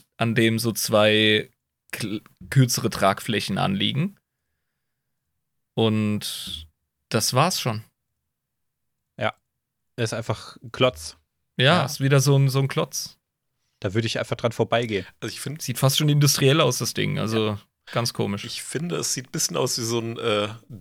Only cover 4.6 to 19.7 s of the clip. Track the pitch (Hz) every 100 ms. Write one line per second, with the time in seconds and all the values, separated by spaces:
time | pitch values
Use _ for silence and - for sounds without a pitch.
4.6 | _ _ _ _ _ _ _ _ _ _
5.6 | _ - 110 110 107 104 - - - -
6.6 | - _ _ _ - 113 - 127 170 -
7.6 | 127 110 - _ _ _ _ _ _ _
8.6 | _ _ _ _ _ - 110 - _ _
9.6 | _ _ _ - 117 113 113 107 - -
10.6 | 113 - 127 - - - _ _ _ -
11.6 | 131 175 147 - 135 139 139 139 135 135
12.6 | 135 - 139 - - - _ _ _ _
13.6 | _ - 101 107 113 - 117 - 117 -
14.6 | 113 117 117 98 - - 113 - 131 156
15.6 | - 117 135 - 151 147 143 - 135 156
16.6 | 139 - 120 - 101 98 104 110 107 104
17.6 | _ _ - 123 117 - 110 101 117 -
18.6 | - - 170 - - 139 - 160 - 139
19.6 | 127